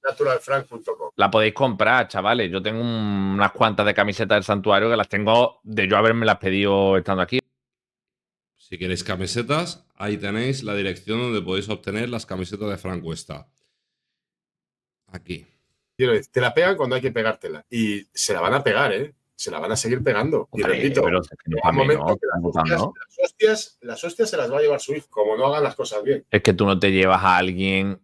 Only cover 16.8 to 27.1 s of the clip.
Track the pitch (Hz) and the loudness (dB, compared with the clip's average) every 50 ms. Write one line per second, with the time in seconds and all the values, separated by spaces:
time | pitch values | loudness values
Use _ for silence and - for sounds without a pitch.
16.8 | 143 123 127 131 123 131 110 117 107 110 - _ - 82 78 76 - _ 120 117 | -2 -2 -2 -2 -2 -2 -2 -2 -2 -2 -4 _ -10 -12 -12 -12 -14 _ -2 -2
17.8 | 113 107 104 101 98 _ _ - - - 101 85 85 95 120 143 139 - 101 117 | -2 0 -2 -6 -8 _ _ -6 -4 -2 -2 0 0 0 0 0 0 0 0 2
18.8 | 143 120 98 104 139 151 _ _ _ _ _ - - - 82 78 78 92 117 120 | 0 0 -2 -4 -6 -8 _ _ _ _ _ -12 -10 -10 -8 -8 -6 -4 -4 -4
19.8 | - 113 123 123 110 139 113 104 120 156 160 110 - _ - 110 98 92 92 - | -2 -2 -4 -2 0 0 0 0 0 0 -2 -2 -4 _ -6 -4 -2 -2 0 0
20.8 | - 139 135 - - 87 87 90 85 - - _ _ 82 80 76 78 82 82 80 | 0 0 2 2 2 2 0 0 -2 -4 -14 _ _ -6 -4 0 0 2 2 2
21.8 | 76 69 73 69 73 82 90 - - - 82 87 85 87 82 82 80 80 82 - | 2 2 2 2 2 -2 -2 -2 -2 -4 -4 -2 -2 -2 0 0 0 2 0 0
22.8 | - - - - - _ _ - 539 - _ _ - - 214 214 - - _ _ | -2 -4 -6 -12 -20 _ _ -4 -4 -4 _ _ 2 2 2 0 -4 -14 _ _
23.8 | 247 117 110 - - 170 170 - 226 - - 156 127 120 135 147 151 147 143 - | -12 -12 -10 -8 -8 -10 -2 -2 -2 -2 0 -4 -2 -2 0 2 2 2 2 0
24.8 | - - 143 - - _ - 107 104 107 110 113 131 139 147 151 143 120 - - | -2 -6 -6 -8 -8 _ -2 0 0 0 2 2 0 0 2 0 0 -2 -2 -6
25.8 | 120 - 104 107 104 131 139 - - _ - - - - 95 85 104 98 98 90 | -8 -6 -6 -4 -2 -2 -2 -2 -2 _ 0 4 4 4 4 4 2 2 2 2
26.8 | 98 98 95 95 95 95 | 2 2 4 4 6 4